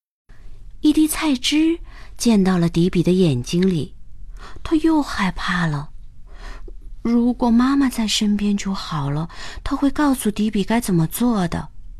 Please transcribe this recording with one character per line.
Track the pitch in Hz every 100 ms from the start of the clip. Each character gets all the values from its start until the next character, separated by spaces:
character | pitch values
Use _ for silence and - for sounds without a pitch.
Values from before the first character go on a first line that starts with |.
| _ _ _ - - - - -
一 | 302
滴 | 311 311
菜 | - 311
汁 | 254 - 294 320 339 - - - -
溅 | 240 220
到 | 185 185
了 | 170
迪 | 170 180
比 | 185
的 | 165
眼 | 185 180 127
睛 | 120 170 190
里， | 170 - - - - - - - -
他 | - 320
又 | 320 311
害 | 277 - 190
怕 | - - 180
了。 | 170 147 147 - - - - - - - - - - -
如 | 233 233 240
果 | 233 240
妈 | 233 254 277
妈 | 269
在 | 240 220
身 | - 208 202
边 | 202 202
就 | 196
好 | 190 - 160 139
了， | 143 165 - - -
他 | - 277
会 | 277
告 | - 294
诉 | 262 214
迪 | 202 214
比 | 208
该 | 190 233
怎 | 240
么 | 175 160
做 | - 240 220 175
的。 | 170 156 - -